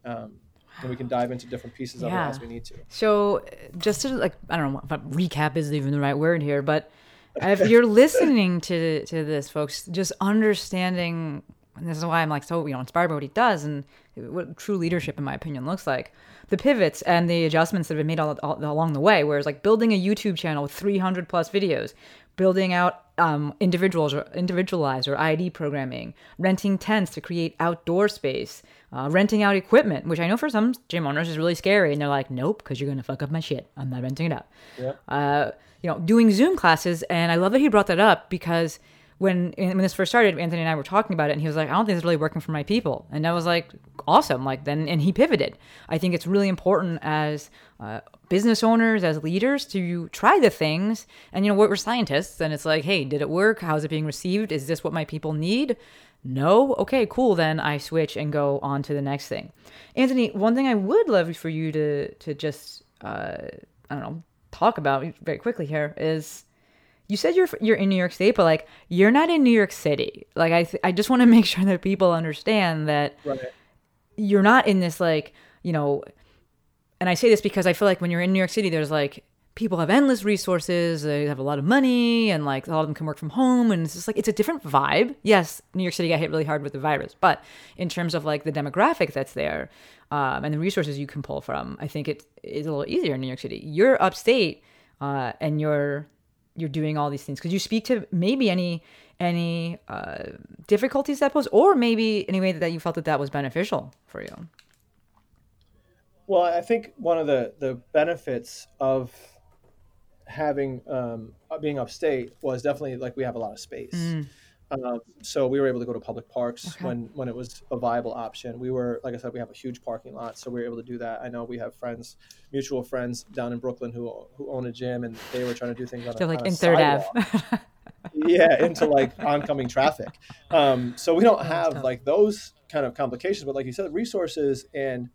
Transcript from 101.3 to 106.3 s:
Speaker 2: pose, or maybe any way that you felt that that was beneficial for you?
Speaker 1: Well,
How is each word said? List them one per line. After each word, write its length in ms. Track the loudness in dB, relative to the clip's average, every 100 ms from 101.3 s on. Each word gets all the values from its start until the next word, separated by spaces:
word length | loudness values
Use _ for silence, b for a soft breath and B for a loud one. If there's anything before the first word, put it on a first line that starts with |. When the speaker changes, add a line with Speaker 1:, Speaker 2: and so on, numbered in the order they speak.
Speaker 2:
pose, 160 | 0 2
or 260 | 6 6
maybe 540 | 6 2 2 0 0 -2
any 120 | 0
way 120 | 0
that 180 | 0 -4
you 80 | -2
felt 160 | -4
that 100 | -4 -2
that 120 | -2
was 100 | -2
beneficial 640 | -4 -4 -4 -2 -4 -6 _ _
for 160 | -14
you? 260 | -14 -16 -20 _ _ _ _ _ _ _ _ _ _ _ _ _ _ _ _ _
Speaker 1:
Well, 160 | 0